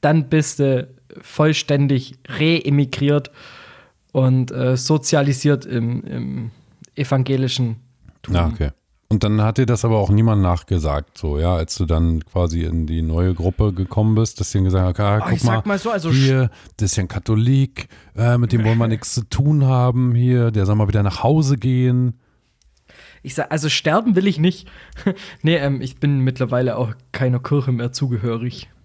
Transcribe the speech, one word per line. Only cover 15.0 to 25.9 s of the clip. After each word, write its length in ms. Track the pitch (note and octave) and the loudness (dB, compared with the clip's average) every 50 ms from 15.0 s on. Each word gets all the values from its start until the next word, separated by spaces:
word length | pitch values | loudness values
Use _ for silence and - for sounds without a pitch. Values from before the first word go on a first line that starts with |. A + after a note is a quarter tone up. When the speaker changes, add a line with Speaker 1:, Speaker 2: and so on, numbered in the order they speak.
Speaker 2:
haben, 200 | G#2 G2+ G2+ G#2+ | 0 0 0 0
"Ah, 20 | G#2+ | 0
Speaker 1:
Oh, 40 | F3+ | 0
Speaker 2:
guck 20 | - | -2
Speaker 1:
ich 60 | - | 0
sag 240 | - A#2+ - A2+ - | 2 0 0 0 0
Speaker 2:
mal, 80 | G#3 G3+ | -2 -4
Speaker 1:
mal 40 | F#3+ | -2
so, 100 | - A3+ | -2 -2
also 220 | A3+ G3 D#3+ E3 | -4 -2 0 0
Speaker 2:
hier, 360 | C#3+ C3+ C3+ C3+ C3 C3 B2+ A#2 - - - - _ | 2 4 4 4 4 2 0 0 -2 -8 -20 -20 _
das 160 | - G#2+ G2 | -4 -2 0
ist 40 | - | 0
ja 60 | - | -2
ein 60 | F#2+ F2 | -2 -4
Katholik, 800 | - G2 - - A2 G#2+ A2+ B2+ C3+ C3+ C3+ C3 _ - - - - - - - _ | -6 -8 -2 0 0 2 2 2 4 2 2 0 _ -12 -14 -14 -18 -20 -20 -16 _
äh, 240 | - A2+ A#2+ A#2+ B2 | -2 0 2 2 2
mit 140 | A#2+ A2+ | 2 2
dem 100 | B2 A#2 | 2 2
wollen 160 | G#2+ A2 A2+ A2+ | 2 2 2 2
wir 80 | A#2 A2 | 2 0
Speaker 1:
<laughs> 0 | |
Speaker 2:
nichts 260 | A2+ A2+ - - - | 0 -2 -4 -4 -4
zu 80 | B2+ A2+ - | -6 -6 -4
tun 360 | - - C#3 D3 D3+ D3 C3+ | -2 0 2 2 4 4 4
haben 500 | C3 C3 B2 B2 B2 A#2 B2 B2+ B2 A#2+ | 4 4 4 2 2 2 2 0 2 2
hier, 380 | A#2+ B2 B2 B2+ B2 A#2+ A2+ | 2 2 2 2 2 2 2
der 120 | G#2+ G#2+ F#2+ | 2 0 0
soll 120 | F#2 G#2+ | 2 2
mal 100 | G#2 G#2+ | 2 2
wieder 160 | G2 G2 G#2+ | 2 2 2
nach 220 | G2+ G2+ F#2 - - | 0 0 -2 0 0
Hause 320 | A2+ D3 D#3 D#3 C3+ C#3+ | 2 2 4 4 2 0
gehen." 640 | A#2 G2 C3 B2+ B2 B2+ B2+ B2 B2+ B2+ B2 A#2 _ _ _ _ _ _ _ _ _ _ _ _ _ _ _ _ - - - - - _ | 0 0 0 0 2 2 2 2 2 2 0 -2 _ _ _ _ _ _ _ _ _ _ _ _ _ _ _ _ -20 -20 -20 -20 -18 _
Speaker 1:
Ich 100 | C3+ B2 | -10 -6
sag, 160 | B2+ - - | -6 -6 -4
also 180 | - D#3 C#3 D#3 | -4 -4 -2 -2
sterben 460 | - - - D#3 D3+ G3 A3+ A#3+ G3 | -2 0 0 0 0 2 2 2 2
will 140 | F3+ F#3+ G3+ | 2 2 2
ich 100 | F3+ D3+ | 2 2
nicht. 300 | D#3 F3+ F#3 - - - - - - - - - - | 2 0 0 0 -12 -20 -20 -20 -20 -20 -20 -4 -4
<laughs> 380 | G3 F#3 - - - - - | -4 -4 -4 -10 -20 -18 -2
Nee, 140 | - D#3 E3+ | 0 2 2
ähm, 240 | D#3+ C#3 C#3 C#3 B2+ | 2 2 0 -2 -2
ich 160 | B2+ B2+ | -4 -8